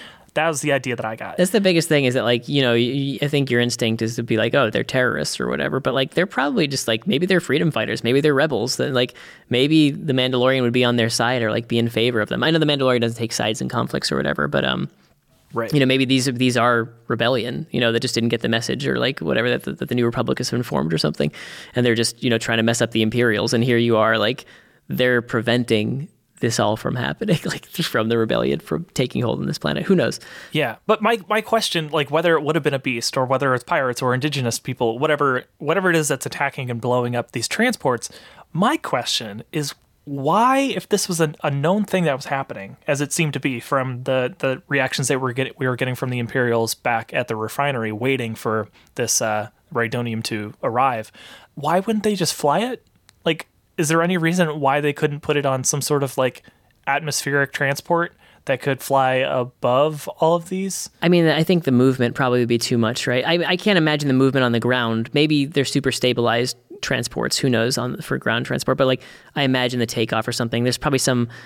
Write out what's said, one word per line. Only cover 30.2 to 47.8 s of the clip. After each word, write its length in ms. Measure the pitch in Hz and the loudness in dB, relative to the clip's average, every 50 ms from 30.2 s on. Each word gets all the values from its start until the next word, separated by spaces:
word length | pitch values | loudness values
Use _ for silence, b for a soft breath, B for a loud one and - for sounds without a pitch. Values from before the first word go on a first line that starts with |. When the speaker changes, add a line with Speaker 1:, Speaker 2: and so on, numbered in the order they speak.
| B B B B B B B | B B B B B B B
Speaker 1:
Yeah. 240 | 156 143 117 110 - _ - | -2 -2 -2 -4 -6 _ 0
But 140 | 220 220 | 0 2
my, 180 | 214 226 233 220 170 - | 2 0 0 0 -2 -2
my 140 | 214 220 | -2 -2
question, 480 | 214 - 226 220 214 - - 170 156 147 | 0 0 0 0 0 0 -2 -4 -4 -2
like, 180 | 151 156 143 123 | -2 -2 -2 0
whether 240 | 143 160 170 175 165 | 0 2 4 4 4
it 80 | 143 151 | 4 2
would 120 | 143 156 | 2 0
have 80 | 165 139 | 0 0
been 100 | 147 139 | 0 -2
a 60 | 131 | -2
beast 380 | - 135 120 117 - - - 135 | -2 -4 -4 -4 -4 -2 0 0
or 80 | 131 | 0
whether 280 | 127 135 127 143 135 127 | 2 0 2 2 2 0
it's 100 | 120 - | 0 0
pirates 360 | - 175 156 135 123 120 - | 0 0 0 0 0 -2 0
or 120 | 135 127 123 | 0 0 0
indigenous 440 | 127 139 156 139 139 123 117 - - | 0 0 -2 -2 -2 -2 -2 -2 -4
people, 400 | - 131 123 - 123 113 113 123 | -6 -8 -4 0 0 0 0 0
whatever, 440 | 147 156 151 143 147 135 127 123 - - _ _ | 0 0 2 2 2 0 0 -2 -4 -8 _ _
whatever 320 | 156 143 165 196 185 180 | -4 -2 0 2 2 2
it 80 | 165 160 | 2 2
is 100 | 151 143 | 2 0
that's 180 | 143 131 - | -2 -2 -4
attacking 460 | 123 - - 143 139 - - 131 123 | -8 -4 -4 -4 -4 -4 -6 -6 -6
and 80 | 120 117 | -6 -4
blowing 340 | - 120 123 127 120 120 123 | 0 0 2 2 2 0 -2
up 180 | 120 113 - - | -2 -4 -4 -6
these 140 | 120 117 - | -6 -6 -4
transports, 600 | - - 226 254 220 - - 139 123 113 - - B B B B B B B B - | -2 0 0 0 0 0 0 0 0 0 -4 -10 B B B B B B B B -2
my 220 | 160 196 254 311 - | 0 2 2 2 0
question 640 | - - 151 123 113 - - - 120 104 101 110 - - | -2 -2 -4 -2 -2 -2 -4 -4 -4 -8 -10 -12 -14 -6
is 240 | - 156 143 143 - - _ _ _ _ _ | -6 -4 -4 -4 -8 -12 _ _ _ _ _
why, 520 | 147 139 139 135 151 175 214 240 254 269 269 | -10 -8 -4 0 0 2 4 4 4 2 2
if 320 | 277 262 - 190 - - | 0 0 -4 -6 -2 -2
this 180 | 208 196 - - | -2 0 0 -2
was 140 | 180 160 | 0 0
an 140 | 165 151 156 - - | 0 0 0 -2 -2
unknown 420 | 151 139 143 139 165 196 214 202 | -2 0 0 2 2 2 2 0
thing 200 | - - 185 170 | 0 0 0 2
that 100 | 151 131 | 2 0
was 100 | 131 - | -2 -4
happening, 500 | - 139 135 135 - - 101 98 98 - - _ - | -4 -4 -4 -4 -6 -10 -12 -12 -14 -16 -8 _ -2
as 140 | 143 135 | -2 0
it 120 | 147 139 - | -2 -2 0
seemed 200 | - 165 151 131 | 0 0 0 -2
to 60 | 135 | -2
be 200 | - 143 127 117 | -4 -4 -4 -4
from 420 | - - 143 135 127 131 123 123 127 | -4 -2 -2 -2 -2 -2 -6 -6 -4
the, 280 | 139 131 131 123 127 - - | -2 0 0 0 -2 -4 -2
the 240 | - 135 131 - - - | -2 -2 -2 -2 -4 -2
reactions 420 | 143 139 131 123 - - 135 - | 0 0 0 0 -2 -2 0 0
that 120 | 143 131 | 0 0
we're 120 | 131 127 120 | 0 -2 -2
get-, 260 | 135 135 120 - - | -2 -4 -4 -4 -4
we 80 | 135 127 | -2 -2
were 80 | 127 | -2
getting 180 | 123 135 127 123 | -2 -2 -4 -2
from 160 | - 135 127 | -4 -4 -4
the 80 | 123 123 | -2 -4
Imperials 560 | 120 113 - 135 123 120 117 113 117 113 - | -4 -2 0 0 2 2 2 2 0 -2 -4
back 400 | - - 120 117 113 107 - - | -4 -2 -2 -2 -2 -4 -4 -4
at 140 | 123 120 - | -4 -4 -2
the 80 | 113 | -4
refinery 560 | 107 110 107 - - 143 143 135 120 | -6 -6 -6 -4 -2 -2 -2 -2 -2